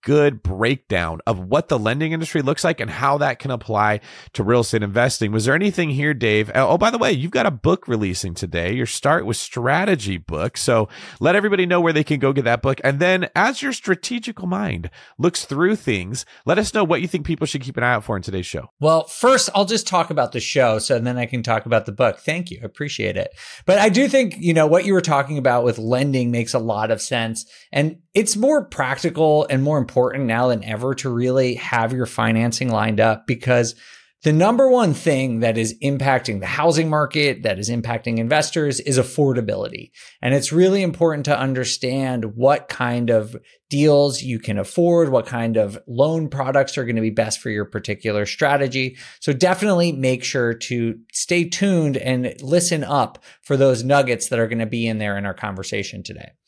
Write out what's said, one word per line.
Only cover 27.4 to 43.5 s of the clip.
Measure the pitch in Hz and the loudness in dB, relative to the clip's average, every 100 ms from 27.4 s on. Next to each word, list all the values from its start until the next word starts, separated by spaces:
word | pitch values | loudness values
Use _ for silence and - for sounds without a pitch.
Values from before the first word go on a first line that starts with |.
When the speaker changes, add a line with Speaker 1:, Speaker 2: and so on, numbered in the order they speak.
| - - _ | -12 -20 _
Speaker 2:
And | 143 151 156 _ | -2 -2 -4 _
it's | 196 208 202 | 0 0 2
more | 262 302 | 2 2
practical | 254 - 127 139 170 156 160 151 - | 0 -4 -4 -2 -2 2 4 4 2
and | 135 | 0
more | 139 151 | 0 0
important | 123 131 123 135 | 0 0 0 0
now | 127 113 127 | -2 0 2
than | 113 | 0
ever | 110 107 127 | -4 -4 -4
to | 131 135 | -4 -4
really | 120 127 131 127 | 0 2 2 0
have | 120 - 120 113 | -2 -4 -2 0
your | 127 | -2
financing | 117 - 113 113 117 113 127 | -4 -2 0 2 0 -2 -2
lined | 107 110 104 | 0 0 2
up, | 113 110 - | 2 2 -2
because | 120 127 120 113 - - - _ _ | -2 2 2 2 -4 -20 -20 _ _
the | 156 | 2
number | 156 196 240 269 | 4 4 6 6
one | 247 202 | 6 4
thing | 139 165 135 131 113 | 0 0 0 0 0
that | 117 110 | 0 0
is | 113 - | -2 -2
impacting | 143 139 135 127 - 101 | -2 0 2 0 0 -6
the | |
housing | 90 - 165 156 160 | -4 0 2 2 2
market, | 151 143 156 143 123 | 0 0 0 0 0
that | 113 95 | -2 -2
is | 110 | -4
impacting | 120 117 117 117 113 | -4 -4 -4 -4 -2
investors, | 113 151 151 170 147 127 | 0 0 0 0 -2 -2
is | 143 131 | 0 0
affordability. | 123 - 139 123 104 98 - - - - - - | 2 2 2 2 -2 -4 -6 -10 -16 -20 -20 -6
And | 123 | 0
it's | 139 139 | 0 2
really | 160 185 196 | 4 4 4
important | 180 - 170 147 | 0 0 0 0
to | 143 | 0
understand | 139 135 127 120 - 127 135 131 123 110 | 0 0 -2 -4 -4 -4 -2 -2 -4 -6
what | 110 127 143 - | 2 2 2 -2
kind | - 123 120 120 | -4 -2 0 2
of | 113 107 120 _ | 2 0 -10 _